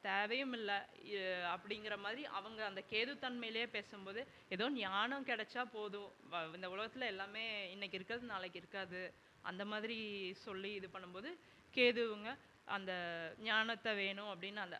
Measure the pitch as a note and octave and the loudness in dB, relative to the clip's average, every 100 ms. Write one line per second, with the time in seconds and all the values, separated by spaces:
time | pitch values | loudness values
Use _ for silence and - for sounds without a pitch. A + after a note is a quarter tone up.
0 | G#3 G3 G#3 B3+ C4+ A#3+ G#3 G3+ - - | 4 4 4 4 2 0 2 2 0 -12
1 | - G3+ F#3 F3+ F3 F3 G3 G#3 G#3+ G#3 | -4 0 2 2 2 0 -2 -4 -2 -2
2 | G3+ B3 D4+ G3 G3+ A3 G#3+ F#3+ - A3 | -2 -4 -2 -4 -4 -4 -2 -2 0 2
3 | B3 C#4+ B3+ A#3+ A3+ A3 A#3 G#3+ G#3 G#3 | 2 0 -2 -2 -2 0 0 -2 -6 -10
4 | F#3+ G3+ C#4 - - F#3 A#3+ C4+ G3 G3 | -6 -6 -6 -12 -4 2 2 4 4 4
5 | A3+ C#4 C4 A3+ G#3+ B3 B3 A3 G#3 G3+ | 4 2 2 0 2 0 0 0 -4 -4
6 | G3+ - - E3+ D#3+ F3 F#3 F#3+ A3 C4 | -8 -14 -2 -2 0 -2 -4 -2 -4 0
7 | B3 F#3+ G3 G#3 A3+ G#3+ F#3+ G3 G3 F#3 | -2 0 -4 -2 -2 -2 -2 -4 -4 -4
8 | F#3 A#3 A#3+ G3 F#3 F3 F3 G3 F#3 F3+ | -2 -4 -2 -2 -2 -6 -6 -4 -4 -4
9 | F3+ - - - - F3+ G3+ G#3+ A3 A3+ | -6 -8 -20 -8 -6 -4 -2 -2 -2 -2
10 | G#3+ G3+ F#3 F#3+ - F#3+ G3 G#3 F#3 F#3+ | -2 -2 -4 -6 -6 -4 -4 -4 -6 -8
11 | F3+ F3+ B3+ F4 - - - - B3 A#3 | -8 -8 -8 -10 -14 -20 -2 8 8 8
12 | A#3 G#3 G#3+ C4+ - - - G3+ F#3+ F3+ | 2 0 -4 -6 -12 -18 -2 -2 0 -2
13 | F3 E3+ E3 - A3 G#3+ A3 A3+ A#3 G#3 | -2 -2 -4 -4 4 6 6 2 2 2
14 | G3 G3 G#3 F#3 F#3+ G#3 F#3 | 2 0 -4 -4 -4 -4 -4